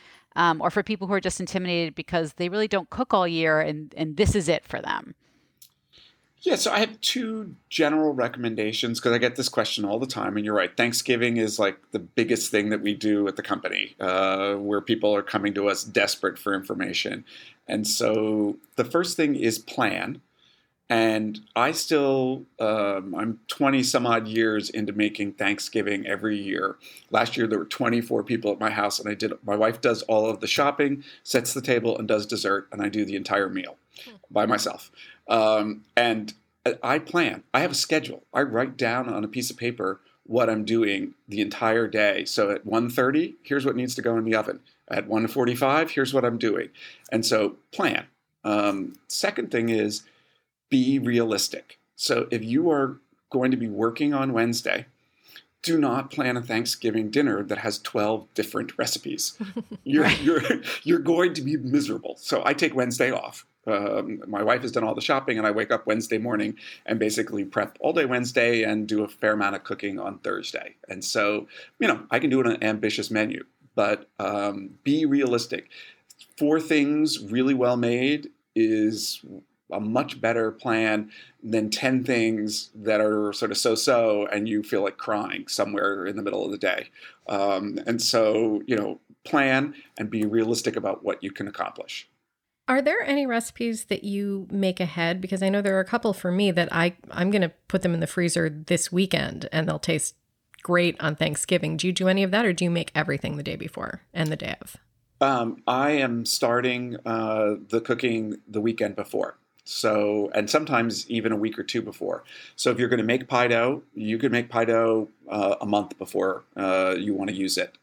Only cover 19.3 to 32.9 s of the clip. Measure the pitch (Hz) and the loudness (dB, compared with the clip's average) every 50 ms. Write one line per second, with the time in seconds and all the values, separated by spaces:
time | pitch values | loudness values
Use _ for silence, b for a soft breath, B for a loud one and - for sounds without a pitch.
19.3 | 139 - - 117 110 - - - - - 120 104 95 92 95 104 147 - _ _ | 2 2 2 0 0 -2 -8 -10 -4 -2 0 0 0 -2 -6 -6 -8 -12 _ _
20.3 | b b b b b b b b b b _ - 120 113 113 113 110 110 110 107 | b b b b b b b b b b _ 0 2 4 4 4 2 2 -2 -4
21.3 | 104 107 - _ - 113 120 143 165 165 - - 165 147 143 135 135 135 127 127 | -6 -8 -12 _ 0 2 2 2 2 -2 -2 2 2 4 4 4 4 2 2 0
22.3 | 131 135 135 _ _ - 117 107 110 107 101 101 98 98 92 98 85 85 107 113 | -2 -4 -8 _ _ -2 0 0 2 2 0 0 0 -2 -4 -6 -6 -4 -4 -4
23.3 | 110 - _ - - - 147 139 135 131 127 131 - 127 123 123 117 113 113 107 | -4 -6 _ -10 -2 2 4 4 6 6 4 4 2 2 4 4 2 2 2 0
24.3 | 110 113 113 110 107 104 101 - - 113 104 101 101 104 107 104 107 - 101 101 | 2 2 4 4 4 0 -2 -2 -4 -4 -4 -2 2 2 2 2 2 -2 -4 -4
25.3 | 98 - 101 98 101 98 - - - 113 98 101 101 98 - - 98 92 95 110 | -2 0 2 2 2 0 -2 -2 -2 0 0 0 -2 -2 -2 -4 -4 -2 -2 -2
26.3 | 107 101 98 98 92 92 95 98 - - B B B B B B - 107 117 117 | -2 -2 -4 -4 -4 -2 -4 -4 -6 -8 B B B B B B 2 2 2 2
27.3 | - 131 117 110 110 98 80 - - - 123 117 120 120 117 - 123 110 104 - | 2 0 0 2 2 0 -2 -4 -4 -2 0 2 2 2 0 0 -2 -2 0 0
28.3 | 123 110 - 104 98 - 107 110 104 104 104 101 - - - 107 104 - 110 107 | -2 -2 0 -2 -2 0 -2 -2 0 0 -2 0 -2 -2 -4 -4 -6 -4 -4 -4
29.3 | - - - 101 101 104 110 113 117 - - 120 113 107 - - 113 107 107 110 | -4 -6 -4 -2 2 2 2 2 2 2 2 2 2 2 0 2 4 4 4 2
30.3 | 107 98 - - - - 143 143 143 - 147 139 143 139 B B B B B - | 0 -2 -2 -2 2 2 2 2 2 2 2 0 0 -2 B B B B B 0
31.3 | - 127 117 - - 135 123 - 127 117 110 117 107 - 110 104 110 107 107 - | 0 0 2 0 -4 -4 0 2 2 2 2 0 -2 -2 0 0 0 0 0 -2
32.3 | 120 101 101 98 98 98 - - - 101 101 101 | -4 -2 0 0 0 -2 -2 -6 -8 -4 -4 -2